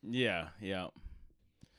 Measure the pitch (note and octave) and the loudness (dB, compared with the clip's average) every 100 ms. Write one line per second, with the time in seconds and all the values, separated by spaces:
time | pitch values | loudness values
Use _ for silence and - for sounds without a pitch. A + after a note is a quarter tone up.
0 | G2+ B2 A#2+ F2+ D#2 F2+ G2+ F#2+ F2+ - | 0 4 4 4 0 -6 -2 -2 -2 -8
1 | - - - - _ _ - | -14 -14 -18 -20 _ _ -20